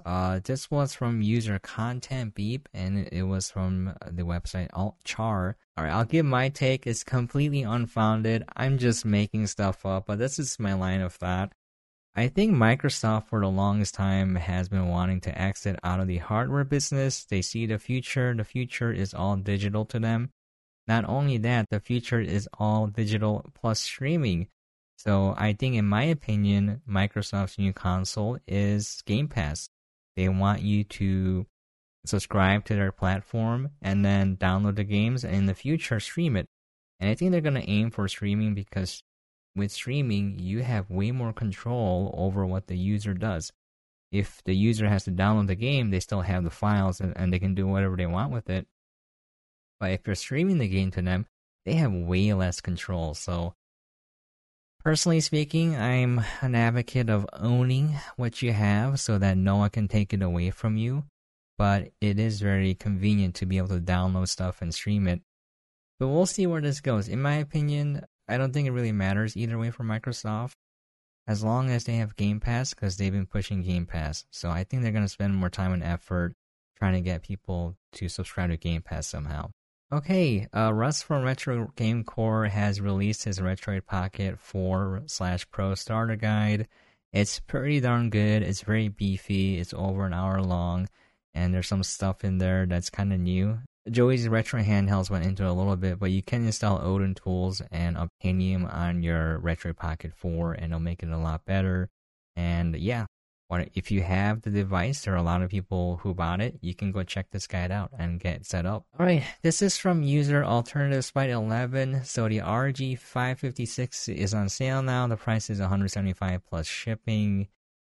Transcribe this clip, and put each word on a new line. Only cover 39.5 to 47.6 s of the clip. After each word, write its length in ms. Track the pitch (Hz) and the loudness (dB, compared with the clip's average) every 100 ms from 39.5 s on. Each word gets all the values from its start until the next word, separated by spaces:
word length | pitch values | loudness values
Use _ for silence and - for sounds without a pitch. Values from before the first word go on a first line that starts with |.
with 160 | 98 101 | -4 -2
streaming, 680 | - 127 143 131 101 101 95 | -4 -4 -2 0 0 0 -2
you 240 | 90 107 | -4 -2
have 280 | 123 107 98 | 0 -2 -2
way 220 | 92 104 | -2 0
more 200 | 127 113 | 0 -4
control 800 | - 110 - 117 123 104 90 98 - | -2 -4 -4 -4 0 2 2 0 0
over 300 | 95 98 92 | 0 0 0
what 200 | 92 - | -2 -2
the 100 | 90 | -2
user 360 | 95 104 104 | 0 0 0
does. 400 | 90 110 85 - - _ _ _ _ _ | -2 -2 -2 -6 -12 _ _ _ _ _
If 300 | 98 95 - | -2 -2 -4
the 120 | - 95 | 0 4
user 320 | 110 110 104 | 4 4 4
has 160 | 98 | 2
to 60 | 98 | 2
download 380 | 90 101 107 98 | 2 4 4 2
the 80 | 92 | 0
game, 340 | 123 139 110 | 0 0 2
they 100 | 92 | 0
still 220 | - 98 | 0 -2
have 200 | 90 90 | 0 0
the 80 | 85 | -2
files 520 | - 104 104 95 87 | 0 2 4 2 0
and, 120 | 92 - | -4 -2
and 120 | 90 | 0
they 80 | 90 | 2
can 160 | 95 | 2
do 120 | 95 | 0